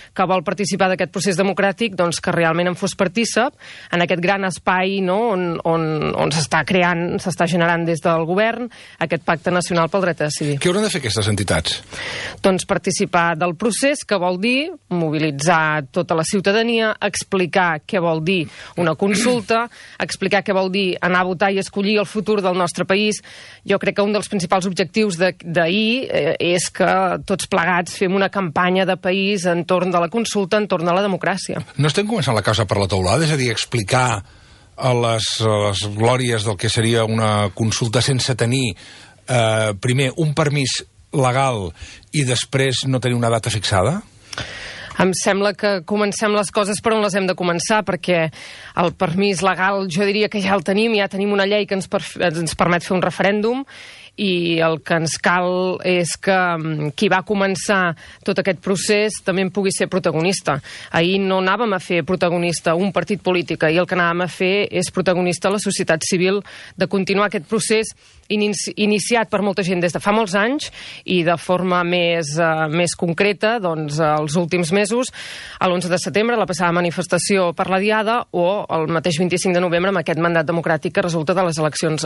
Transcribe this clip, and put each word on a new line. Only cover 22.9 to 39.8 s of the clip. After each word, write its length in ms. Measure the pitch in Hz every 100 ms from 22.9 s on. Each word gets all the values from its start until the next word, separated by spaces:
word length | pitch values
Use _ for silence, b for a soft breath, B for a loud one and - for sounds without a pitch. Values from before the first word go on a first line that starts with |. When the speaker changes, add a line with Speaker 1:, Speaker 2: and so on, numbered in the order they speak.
| 190 214 - B B B B -
Speaker 1:
Jo 120 | 196
crec 140 | 202 196
que 60 | 202
un 60 |
dels 140 | 208 -
principals 380 | 208 170 190 185
objectius 460 | 180 175 226 214 170
de, 140 | 185 180
d'ahir, 640 | 170 165 165 202 220 247 -
eh, 300 | - 143 -
és 300 | 170 180 -
que 160 | - 175 185 185 175 -
tots 220 | 196 -
plegats 460 | 190 170 180 170 -
fem 160 | 190
una 140 | 190 190
campanya 560 | 202 180 160 180 185 185
de 80 | 185
país 440 | 185 190 196 208 180
entorn 400 | 175 165 180 180
de 80 | 175
la 120 | 170
consulta, 480 | 226 226 208 185 214
entorn 240 | 208 180 175
de 80 |
la 80 | 180
democràcia. 560 | 208 185 165 190 - - -
Speaker 2:
No 160 | - 151
estem 160 | 202 208
començant 320 | 226 131 107
la 60 | 113
casa 220 | 110 107
per 80 | 101
la 80 | 95
teulada? 400 | 98 90 123 156
És 80 |
a 60 | 151
dir, 100 | 127
explicar 720 | 110 - 120 98 127 127 107
a 720 | - - - - - - 131
les, 380 | 123 117 113 - -
a 160 | 110 104
les 180 | 104 95 104 104
glòries 500 | 113 127 123 113 104
del 140 | 98
que 100 | 110
seria 320 | - 113 117 110
una 420 | 110 110 104 101 -
consulta 480 | 113 - 117 123
sense 320 | 120 127 - 123
tenir, 380 | 117 135 120 B B B B B -
eh, 480 | 127 110 110 110 98